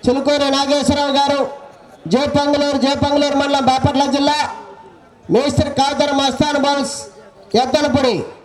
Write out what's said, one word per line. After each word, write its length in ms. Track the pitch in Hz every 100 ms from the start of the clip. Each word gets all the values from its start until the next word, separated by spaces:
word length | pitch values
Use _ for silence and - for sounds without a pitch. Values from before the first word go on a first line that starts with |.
| -
చిలుకూరి 420 | 269 262 294 277 269
నాగేశ్వరరావు 580 | 277 285 262 285 285 269
గారు, 220 | 285 285 247 - - - - - 160
జయపంగులూరు, 640 | 226 285 285 285 285 285 277
జయపంగులూరు 540 | 254 285 285 285 285 277
మండలం 220 | 277 277 254
బాపట్ల 340 | 262 277 285 285 277
జిల్లా, 220 | 285 453 494 - - - - - - - -
మేస్త్రి 380 | 214 285 - 285 269
కాదర్ 340 | 277 285 294 269
మస్తాన్ 400 | 269 254 294 294 277
బౌల్స్ 300 | 285 254 - - - - - - 220
ఎద్దనపూడి 540 | 254 302 294 254 262 185 - -